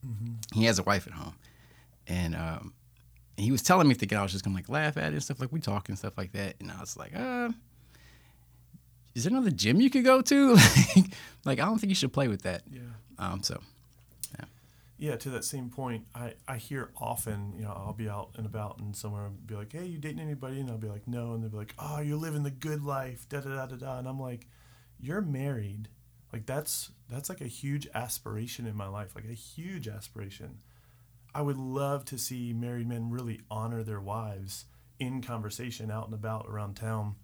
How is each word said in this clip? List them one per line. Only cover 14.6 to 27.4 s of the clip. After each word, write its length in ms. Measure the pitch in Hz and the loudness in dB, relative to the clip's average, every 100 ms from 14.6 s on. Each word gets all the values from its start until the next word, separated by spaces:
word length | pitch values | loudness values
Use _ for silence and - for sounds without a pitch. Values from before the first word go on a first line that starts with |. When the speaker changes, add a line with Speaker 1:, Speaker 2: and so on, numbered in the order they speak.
| - - - - | -20 -20 -20 -6
Speaker 1:
Yeah, 180 | 151 117 | -4 -4
to 140 | 139 | -4
that 140 | 123 | -6
same 260 | - 139 123 | -4 -6 -8
point, 340 | 123 131 113 - | -8 -6 -6 -8
I, 200 | 120 120 - - | -12 -10 -12 -10
I 120 | 127 | -10
hear 320 | - 139 - - | -6 -8 -8 -8
often, 540 | 113 117 110 104 101 101 | -6 -4 -4 -4 -6 -8
you 60 | |
know, 100 | 107 | -8
I'll 220 | 98 98 | -6 -8
be 140 | 104 110 | -6 -6
out 220 | 101 - - | -6 -8 -8
and 80 | 107 | -6
about 320 | 110 104 - | -6 -8 -8
and 160 | 104 | -10
somewhere 300 | 101 107 104 101 | -8 -6 -6 -6
and 200 | 98 107 | -10 -10
be 80 | |
like, 180 | 104 107 | -10 -10
"Hey, 140 | 156 180 | -10 -8
you 120 | 160 | -8
dating 220 | 151 156 | -8 -6
anybody?" 400 | 156 143 131 135 | -6 -6 -6 -6
And 100 | 131 | -6
I'll 60 | 113 | -4
be 100 | 110 | -6
like, 200 | 101 110 | -8 -6
"No." 240 | 120 117 | -4 -4
And 100 | 113 | -4
they'll 80 | 113 | -4
be 60 | 107 | -6
like, 180 | 107 - | -10 -10
"Oh, 220 | 143 147 | -6 -4
you're 180 | 151 151 | -2 -2
living 240 | 160 151 | -2 -2
the 80 | 143 | -2
good 320 | 131 156 151 | -4 -4 -4
life, 420 | 143 135 131 120 - | -2 -4 -4 -10 -8
da, 100 | 143 | -8
da, 80 | 139 135 | -6 -6
da, 100 | 131 | -6
da, 100 | 127 | -8
da." 220 | 135 127 | -8 -6
And 80 | 127 | -6
I'm 140 | 135 | -6
like, 260 | 131 120 - - - - - - | -8 -10 -12 -20 -20 -20 -20 -14
"You're 220 | 123 185 | -6 -2
married. 680 | 180 131 139 127 101 104 107 - - - - | -2 -2 -2 -2 -4 -6 -10 -16 -20 -20 -12
Like, 100 | 117 107 | -10 -4
that's, 440 | 135 151 - - - - | -4 -2 -6 -8 -14 -12
that's, 180 | 117 - | -10 -8
like, 120 | 190 | -8